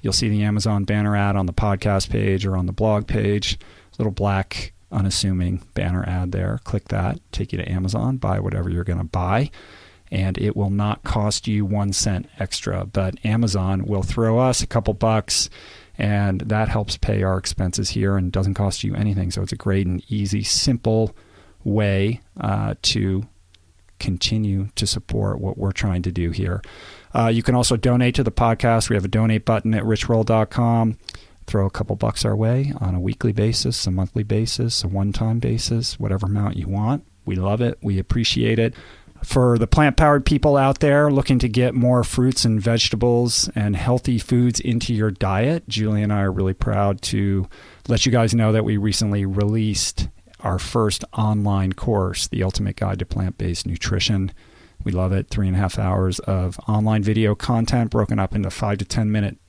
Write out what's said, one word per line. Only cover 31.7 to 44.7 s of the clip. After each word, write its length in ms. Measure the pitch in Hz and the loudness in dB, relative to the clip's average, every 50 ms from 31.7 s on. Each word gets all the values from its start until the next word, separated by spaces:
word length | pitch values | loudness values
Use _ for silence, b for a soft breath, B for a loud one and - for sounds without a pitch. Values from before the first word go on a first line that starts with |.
couple 260 | - - 101 - 104 | 0 -4 -4 -4 -2
bucks 280 | 104 - 110 107 - - | -2 -2 -2 -2 0 -2
our 100 | 110 104 | 0 0
way 380 | 104 110 110 120 131 139 139 - - | 2 2 2 2 2 0 -2 -2 -2
on 140 | - 92 90 | -2 -2 0
a 60 | 90 | 0
weekly 320 | 90 98 107 - - 113 | 0 -2 -2 0 0 0
basis, 540 | 104 107 104 113 113 - - - 117 - - | 2 2 0 0 0 0 -2 -2 -2 -2 -2
a 40 | 95 | -2
monthly 320 | 92 92 95 90 - 113 | 0 0 -2 -2 -2 -4
basis, 640 | 107 104 107 107 113 110 - - 120 117 - - - | -2 0 0 0 0 -2 -2 -2 -2 -2 -2 -2 -4
a 40 | 90 | -2
one-time 500 | 95 98 98 104 101 - 113 110 113 117 | -2 0 -2 0 0 0 0 0 0 0
basis, 600 | 117 117 113 117 - - 117 113 120 - - - | 0 0 -2 -2 -2 -2 -2 -2 -2 -4 -6 -4
whatever 260 | - 104 95 95 107 | -2 -2 -2 -2 -2
amount 300 | 95 98 104 101 104 - | -2 0 0 0 -2 -2
you 120 | - - 90 | -4 -4 -4
want. 360 | 95 101 104 117 139 147 - _ _ _ _ | -2 -2 0 0 -2 -2 -4 _ _ _ _
We 120 | - 92 | -6 -4
love 240 | 92 92 98 104 110 | -2 0 0 0 0
it. 180 | 123 120 - - | 0 -2 -2 -4
We 160 | - - 98 95 | -4 -2 -2 -2
appreciate 600 | 92 _ - 127 113 - - 120 117 113 113 110 | -2 _ -2 0 0 0 0 0 2 2 2 2
it. 160 | 113 113 123 B B B B B B B B B - | 2 0 -2 B B B B B B B B B -8
For 340 | - - 135 123 123 120 113 | 0 2 4 4 6 4 4
the 80 | 113 | 2
plant-powered 580 | - - - 151 143 - - 160 151 147 143 131 | 2 4 4 4 4 6 6 6 6 6 4 4
people 320 | - 147 139 - 156 143 | 2 2 4 4 4 4
out 240 | 139 135 135 139 - | 6 4 2 2 2
there 300 | - 147 139 143 147 147 | 4 4 6 6 4 4
looking 280 | 139 135 131 - 135 123 | 4 2 2 4 2 2
to 80 | 127 123 | 2 2
get 260 | 104 123 123 127 - | 2 2 2 2 2
more 280 | 127 120 123 127 123 | 2 4 4 4 4
fruits 420 | 113 - - - 123 131 127 - - | 2 0 0 2 2 2 2 2 2
and 160 | 117 110 107 | 2 2 2
vegetables 880 | 98 117 117 117 - - - 107 117 120 120 120 123 120 - - - - - | 2 2 2 2 2 0 0 2 2 2 4 4 2 2 0 -2 -2 -2 -2
and 220 | - 104 104 101 | -2 0 0 0
healthy 420 | 87 - 123 123 127 - - 123 113 | 0 0 0 0 0 2 0 0 0
foods 400 | - - 123 120 123 123 113 - | 0 2 2 4 4 2 2 0
into 360 | - 131 | -2 -2